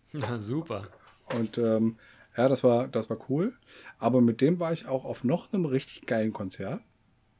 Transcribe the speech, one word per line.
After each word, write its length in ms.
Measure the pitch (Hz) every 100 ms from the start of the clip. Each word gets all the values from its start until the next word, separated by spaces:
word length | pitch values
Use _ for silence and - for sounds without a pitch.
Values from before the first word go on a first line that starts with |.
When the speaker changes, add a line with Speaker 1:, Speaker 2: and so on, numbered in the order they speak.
Speaker 1:
<laughs> 100 | _
Na, 260 | 151 117 120
super. 440 | 104 143 160 101 98 - - _ - 120
Speaker 2:
Und, 220 | 110 -
ähm, 400 | 113 110 113 113 - - - -
ja, 100 | 131
das 140 | 135
war, 240 | 127 117 131
das 220 | 117 110
war 80 | 110 -
cool. 240 | 139 208 - _ - - -
Aber 240 | 113 127
mit 200 | 117 113
dem 180 | 135 175
war 120 | 165
ich 140 | 165 -
auch 180 | 131 135
auf 180 | 120
noch 280 | 123 170 -
einem 120 | 202 160
richtig 400 | 131 - - -
geilen 280 | 113 110
Konzert. 480 | 107 98 - 98 175 - _ _ _ _ _